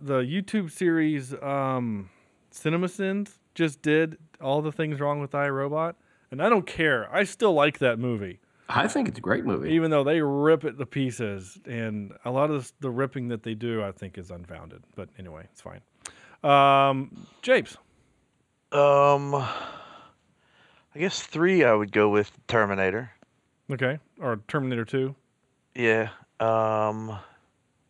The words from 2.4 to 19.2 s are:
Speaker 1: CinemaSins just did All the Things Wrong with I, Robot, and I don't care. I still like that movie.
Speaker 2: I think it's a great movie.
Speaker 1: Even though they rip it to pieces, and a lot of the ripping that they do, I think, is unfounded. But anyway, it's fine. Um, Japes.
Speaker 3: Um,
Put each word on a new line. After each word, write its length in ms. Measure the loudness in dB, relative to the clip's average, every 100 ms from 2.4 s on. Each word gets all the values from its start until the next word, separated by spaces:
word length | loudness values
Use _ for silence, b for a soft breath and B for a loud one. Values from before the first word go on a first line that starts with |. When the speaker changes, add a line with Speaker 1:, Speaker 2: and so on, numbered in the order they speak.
| _
Speaker 1:
CinemaSins 840 | -8 -4 -2 -2 -4 -4 -4 -6 _ _
just 280 | -2 -2 -2
did 340 | 2 2 2 -4 _ _
All 220 | -2 -2
the 100 | -2
Things 280 | -4 -4 -2
Wrong 200 | -2 -2
with 140 | -4
I, 140 | -4 -2
Robot, 480 | -2 -4 -4 -4 -8 _ _ _
and 120 | -2
I 60 | 2
don't 180 | 2 0
care. 420 | 0 2 2 0
I 100 | -2
still 280 | -2 2 2
like 260 | 4 4 2
that 200 | 0 0
movie. 420 | -2 -4 -6 -12 _ _ -4
Speaker 2:
I 200 | 0 0
think 200 | 0 -2
it's 100 | -4
a 40 |
great 220 | -2 -2
movie. 260 | 0 -2 0
Speaker 1:
Even 180 | 0 2
though 120 | 2
they 160 | 2 2
rip 420 | 2 2 4 4
it 80 | 0 -8
to 80 | -8
pieces, 720 | -4 -4 -4 -6 -6 -12 -18 -12
and 460 | -6 -6 -6 -10 -10
a 60 | -4
lot 200 | 0 0
of 220 | 0 -6 _
the 100 | -8
ripping 380 | -4 -4 -4 -8
that 140 | -8
they 100 | -8
do, 280 | -8 -4 -4
I 80 | -6
think, 260 | -8 -14 -14
is 120 | -16
unfounded. 520 | -16 -16 -18 -18 -20 _ -16
But 120 | -16 -16
anyway, 280 | -18 -18 -20
it's 80 | -20
fine. 180 | -20 -20 _ B B B B B
Um, 840 | 4 6 8 6 4 0 -6 -14 -20 _
Japes. 340 | 0 2 0 -10 _ _ _ _ _ _ _ _ _
Speaker 3:
Um, 640 | 4 6 6 6 4